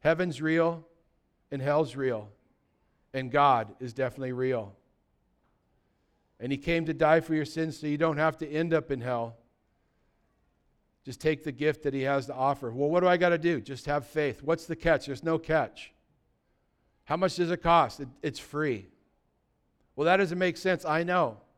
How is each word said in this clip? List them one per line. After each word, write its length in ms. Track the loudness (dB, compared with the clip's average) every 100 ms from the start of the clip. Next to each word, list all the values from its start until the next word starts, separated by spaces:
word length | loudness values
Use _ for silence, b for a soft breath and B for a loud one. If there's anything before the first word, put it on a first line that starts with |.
Heaven's 420 | 2 2 0 -2
real, 440 | 0 2 2 -2 -12 _ _ _ _ _ _
and 120 | -6
hell's 340 | 0 2 0 -2
real, 340 | -2 -2 -8 -20 _ _ _ _ _ _ _
and 160 | -8 -2
God 440 | 4 6 6 0 -10
is 140 | -12
definitely 380 | -4 -4 -4 -8
real. 420 | -2 -2 -2 -4 -14 _ _ _ _ _ _ _ _ _ _ _ _ _ _ _ _
And 120 | -6
he 80 | -6
came 280 | -2 -2 -2
to 80 |
die 260 | 0 4 4
for 140 | 4
your 100 | -2
sins 340 | -2 -4 -4 -4
so 80 | -4
you 120 | 0
don't 180 | 0 2
have 220 | 0 0
to 100 | -6
end 240 | -4 0
up 160 | 0 0
in 100 | -6
hell. 360 | -2 -4 -4 -10 _ _ _ _ _ _ _ _ _ _ _ _ _ _ _ _
Just 180 | -16 -4
take 240 | -2 -2
the 80 | -4
gift 300 | -2 -2 0
that 120 | -2
he 80 | -2
has 240 | 0 0 -2
to 80 |
offer. 360 | 0 0 0 -4
"Well, 200 | -2 2
what 100 | 4
do 80 | 4
I 80 | 4
gotta 220 | 4 2
do?" 220 | 2 -2
Just 260 | -4 -12 -4
have 200 | -4 -2
faith. 360 | -2 -2 -2
What's 240 | -2 -4 -4
the 100 | -4
catch? 300 | 2 2 0
There's 160 | -8
no 160 | -2 -4
catch. 540 | 0 0 0 -8 -20 _ _ _ _ _ _ _ _ _ _ _
"How 120 | _ -2
much 200 | 0 0
does 140 | -2
it 120 | 0
cost?" 380 | 4 4 4 -2
It, 80 | -14 -8
it's 160 | -8 -8
free. 500 | -10 -4 -2 -2 -6 _ _ _ _ _ _ _ _ _ _ -2
"Well, 100 | 2
that 100 | 4
doesn't 220 | 2 0
make 180 | 0 0
sense." 300 | -2 -2 0
I 160 | -2
know. 400 | 0 0 0 -2 _